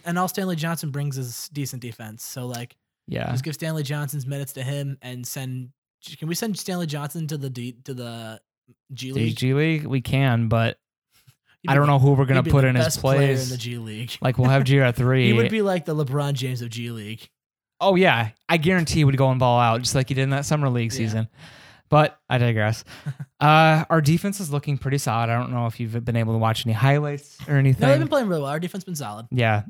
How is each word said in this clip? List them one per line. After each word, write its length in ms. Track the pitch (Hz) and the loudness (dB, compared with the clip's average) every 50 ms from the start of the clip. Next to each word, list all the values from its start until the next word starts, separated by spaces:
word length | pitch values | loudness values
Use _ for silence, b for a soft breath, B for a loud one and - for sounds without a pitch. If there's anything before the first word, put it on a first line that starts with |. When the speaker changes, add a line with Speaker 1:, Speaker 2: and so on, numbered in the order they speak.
| - | -4
Speaker 1:
and 140 | 175 170 180 | -4 -2 -2
all 80 | 185 180 | -2 -2
Stanley 280 | - 208 190 185 175 | -2 -4 -4 -4 -2
Johnson 360 | 156 156 165 170 - - 147 | -4 -4 -4 -4 -4 -6 -6
brings 260 | 131 143 143 147 131 135 | -6 -4 -4 -4 -4 -6
is 320 | 127 120 117 - - - | -6 -8 -10 -12 -14 -10
decent 300 | 147 143 139 131 - 120 | -8 -8 -8 -6 -8 -10
defense. 420 | 120 120 113 - 117 107 107 110 - | -12 -12 -12 -14 -14 -16 -16 -16 -16
So, 220 | - - 135 123 | -14 -12 -10 -8
like, 300 | 123 123 117 120 - _ _ _ _ _ _ _ - | -8 -8 -8 -10 -12 _ _ _ _ _ _ _ -8
Speaker 2:
Yeah. 240 | - 123 - - | -6 -6 -4 -4
Speaker 1:
just 120 | 120 127 131 | -4 -4 -4
give 120 | 165 143 | -6 -8
Stanley 260 | - 165 160 160 156 | -6 -6 -6 -4 -4
Johnson's 460 | 147 131 151 147 147 135 151 147 123 131 | -4 -4 -6 -6 -6 -6 -6 -8 -8 -6
minutes 260 | 143 139 139 131 - | -8 -8 -8 -10 -10
to 100 | 131 123 | -10 -8
him 360 | 131 143 143 139 143 135 135 | -6 -6 -6 -6 -8 -8 -10
and 240 | - 127 127 123 123 | -12 -12 -12 -12 -10
send. 460 | - - 143 131 131 127 127 123 123 - _ _ _ _ _ - - 165 - | -10 -10 -10 -10 -8 -8 -10 -12 -14 -18 _ _ _ _ _ -20 -20 -14 -10
Can 80 | 156 156 | -8 -6
we 80 | 175 | -6
send 220 | - 233 226 196 - | -4 -4 -4 -6 -6
Stanley 260 | - - 185 180 175 | -6 -6 -6 -4 -4
Johnson 400 | 156 147 147 143 143 - 170 160 147 | -4 -6 -6 -8 -8 -6 -6 -6 -6
to 100 | 160 143 | -6 -6
the 120 | 135 135 | -6 -8
D, 220 | 123 123 120 127 120 120 131 | -8 -8 -10 -10 -12 -12 -14
to 100 | - 135 | -12 -12
the 440 | 123 120 120 117 117 113 110 110 - _ _ _ _ _ _ 120 _ _ - 135 | -10 -10 -10 -12 -12 -12 -14 -14 -16 _ _ _ _ _ _ _ _ _ -18 -14
G 180 | 120 131 131 | -12 -8 -6
Speaker 2:
The 40 | 135 139 | -2 -2
Speaker 1:
League? 160 | 113 113 113 - | 0 0 0 0
Speaker 2:
G 160 | 131 127 135 | 0 0 2
League? 300 | 143 156 160 160 151 151 113 | 2 2 2 0 -2 -2 -2
We 140 | 131 131 | -4 -4
can, 480 | 117 - 135 135 139 131 120 117 117 110 | -2 -2 0 2 2 2 2 2 2 2
but 280 | 117 113 113 113 - - _ _ _ _ _ _ _ _ _ _ _ _ _ b b b - | 2 2 2 0 -2 -6 _ _ _ _ _ _ _ _ _ _ _ _ _ b b b -2
Speaker 1:
He'd 60 | 135 | 2
Speaker 2:
I 40 | 135 | 4
Speaker 1:
be 40 | 143 | 4
Speaker 2:
don't 100 | 147 147 | 6 6
Speaker 1:
the, 60 | 143 | 6
Speaker 2:
know 60 | 135 | 6
who 140 | 131 143 143 | 6 6 6
we're 120 | 131 139 | 6 4
gonna 140 | 127 135 131 | 4 4 2
Speaker 1:
he'd 40 | 123 | 4
be 60 | 165 | 4
Speaker 2:
put 100 | 147 139 | 4 4
Speaker 1:
the 60 | 135 127 | 4 4
Speaker 2:
in 60 | 127 | 4
his 100 | - 160 | 4 2
Speaker 1:
best 140 | 160 - - | 2 0 0
player 200 | - 135 135 139 | 0 2 4 4
in 140 | 139 139 135 131 | 4 4 2 0
Speaker 2:
place. 120 | 127 127 | -2 -4
Speaker 1:
the 80 | 127 120 | -6 -8
G 200 | 113 120 120 117 | -8 -8 -8 -8
League. 380 | 113 110 107 107 117 113 - - | -10 -10 -10 -10 -10 -10 -8 -4
Speaker 2:
Like, 160 | - 131 120 - | -2 0 2 4
we'll 120 | 127 127 | 4 4
have 140 | 135 139 131 | 4 4 4
G 160 | 127 139 139 | 4 4 4
R 120 | 135 123 | 4 4
three. 340 | 117 - 123 127 131 131 123 | 2 2 2 2 4 4 4
Speaker 1:
<laughs> 60 | 120 | 4
He 20 | 117 | 4
would 160 | 113 117 - | 4 4 2
be 100 | 220 220 202 | 2 0 0
like 220 | 196 180 175 - | 0 0 -2 -2
the 100 | 170 156 | -2 -2
LeBron 380 | 151 151 127 135 147 143 143 143 | -2 -2 -2 -2 -2 -2 -2 -2
James 280 | 120 131 127 127 117 | -4 -4 -6 -6 -8
of 80 | 120 117 | -8 -8
G 220 | 110 120 117 120 | -10 -8 -8 -8
League. 360 | 117 113 104 104 110 - - - _ _ _ _ _ _ _ _ _ - | -10 -10 -10 -10 -12 -14 -16 -20 _ _ _ _ _ _ _ _ _ 0
Speaker 2:
Oh, 160 | 170 196 190 | 2 4 4
yeah. 340 | 180 185 170 123 117 113 110 - _ _ - | 6 4 4 4 2 0 -2 -6 _ _ -2
I 100 | 170 170 | -2 0
guarantee 420 | 147 175 190 180 165 - - 165 | 2 2 2 2 0 0 0 2
he 40 | 151 | 2
would 120 | 139 135 127 | 2 2 2
go 140 | 135 131 | 2 2
and 80 | 127 127 | 2 2
ball 200 | 127 123 120 120 | 2 2 4 4
out 220 | 120 117 113 120 | 4 2 2 0
just 140 | 123 - - | -2 -2 -2
like 140 | 135 123 - | -2 -2 -2
he 40 | 135 | -2
did 60 | 131 | -2
in 80 | 135 135 | -2 -2
that 140 | 139 139 147 | -2 -2 -2
summer 240 | - 156 151 147 131 | -2 -2 0 0 0
league 220 | 123 120 117 113 | 0 0 -2 -2
Speaker 1:
Yeah. 60 | 120 - | -2 -2
Speaker 2:
season. 300 | 113 110 110 110 113 - B B B B B B B B B B B B | -2 -2 -2 -2 -4 -6 B B B B B B B B B B B B
But 280 | 147 151 151 - - _ _ - | 4 4 4 4 0 _ _ -2
I 80 | 123 123 | 0 2
digress. 460 | 120 120 113 110 107 107 113 - - - B B B | 2 2 2 2 2 0 0 -2 -6 -14 B B B
Speaker 1:
<laughs> 180 | 151 135 B 143 B _ - | -12 -12 B -14 B _ 0
Speaker 2:
Uh, 440 | 143 151 156 156 160 160 156 160 - - | 4 6 8 8 8 6 6 4 2 2
our 120 | 165 160 | 2 2
defense 380 | 151 139 165 170 - 202 196 - | 4 4 2 2 0 -2 -4 -6
is 120 | 196 147 | -6 -4
looking 260 | 143 143 - - 143 127 | -4 -4 -4 -4 -4 -4
pretty 220 | - 135 139 139 | -2 -2 -2 -2
solid. 320 | - 131 110 117 117 113 | 0 0 0 0 0 0
I 40 | 117 | 0
don't 160 | 120 123 123 | 0 -2 -2
know 140 | 127 120 120 | -2 -2 -2
if 140 | 113 - - | -2 -4 -4
you've 260 | 120 110 110 117 117 | -6 -6 -6 -6 -4
been 100 | 120 117 | -2 -2
able 180 | 117 113 110 113 | 0 0 0 0
to 40 | 113 | 2
watch 260 | 110 113 113 - - | 2 2 0 0 -2
any 100 | 117 110 | -2 0
highlights 640 | 107 131 135 143 147 147 147 143 143 - - - - - - | 2 4 4 4 2 0 -2 -6 -8 -10 -16 -20 -14 -6 0
or 80 | 147 | 2
anything. 260 | 139 135 131 131 - | 4 4 4 4 4
Speaker 1:
No, 80 | 226 262 | 4 4
they've 80 | 277 311 | 4 4
been 100 | 320 302 | 2 2
playing 200 | 311 277 240 196 | 0 0 0 0
really 120 | 175 156 139 | -2 -2 -2
well. 80 | 135 | -4
Our 80 | 147 160 | -4 -4
defense 240 | 175 175 - 196 - | -6 -6 -8 -10 -10
has 20 | |
been 100 | - 175 | -10 -10
solid. 300 | 147 131 104 104 107 117 - | -8 -8 -10 -10 -10 -10 -4
Speaker 2:
Yeah. 320 | 127 123 117 113 107 104 104 - | 0 2 2 4 2 2 0 -4